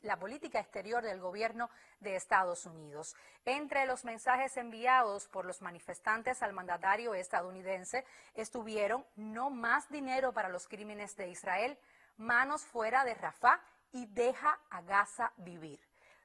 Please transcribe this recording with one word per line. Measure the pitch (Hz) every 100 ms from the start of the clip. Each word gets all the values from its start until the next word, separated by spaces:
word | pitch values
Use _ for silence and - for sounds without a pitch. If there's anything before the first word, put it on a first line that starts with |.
la | 214 180
política | 196 285 320 226
exterior | 202 202 190 240
del | 226 185
gobierno | 180 202 226 226 233 - - -
de | 202 185
Estados | - 196 185 170 180
Unidos. | 160 151 147 160 - - - -
Entre | 277 294 285 262
los | 254 240
mensajes | 226 262 254 269 254
enviados | 240 226 247 254 220 202 -
por | 190 180
los | -
manifestantes | 180 170 - 175 - 220 240 254
al | 214
mandatario | 190 180 175 190 208 233
estadounidense | 190 185 190 180 185 185 185 180 247 - - -
estuvieron | - 214 247 220 214 202 247 - 208
"No | 214 220 277
más | 247 226 277 -
dinero | 294 262 262 262
para | 220 185
los | 180 -
crímenes | 202 208 208 202 -
de | 185
Israel", | 175 190 185 247 285 _ _ - -
"Manos | 226 240 269 302 -
fuera | 233 220 262 254
de |
Rafah" | 214 160 - 247 349 - _ _
y | 254 226
"Deja | 202 240 254 294 311 -
a | 185
Gaza | 175 196 202 - 226 -
vivir". | 175 170 156 139 _ _ _ _